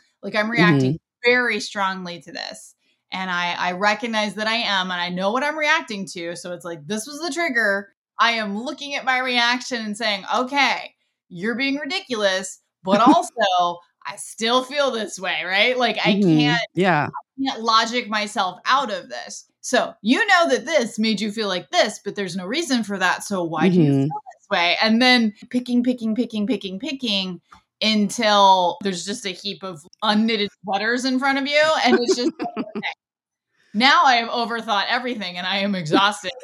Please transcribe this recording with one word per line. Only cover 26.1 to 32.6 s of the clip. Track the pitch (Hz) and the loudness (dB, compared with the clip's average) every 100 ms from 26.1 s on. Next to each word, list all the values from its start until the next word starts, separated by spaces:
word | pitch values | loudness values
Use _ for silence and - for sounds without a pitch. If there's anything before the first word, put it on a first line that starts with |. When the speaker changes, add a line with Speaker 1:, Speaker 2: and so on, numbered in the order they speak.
| 220 | -2
Speaker 1:
picking, | 247 214 202 | -2 -2 -2
picking, | 208 196 185 | -2 -4 -8
picking | 285 277 240 202 185 170 _ - _ - | -8 -6 -2 -2 -2 -8 _ -20 _ -4
until | 214 214 202 - 214 208 196 185 175 180 | 0 2 0 0 4 6 8 6 4 0
there's | 196 175 180 | -4 -4 -6
just | 202 196 | -8 -8
a | |
heap | 180 202 190 | -8 -10 -10
of | 190 165 185 - | -10 -14 -18 -4
unknitted | 214 214 226 220 202 - | 0 2 2 0 -2 -6
sweaters | 185 196 214 247 262 | -4 -2 0 0 0
in | 254 | 0
front | 277 269 | 0 0
of | 269 | 0
you. | 294 311 311 240 | 2 2 4 4
And | - | 4
it's | 240 302 | 4 0
just | 262 - | 0 -4
like, | - | -8
Speaker 2:
<laughs> | - | -8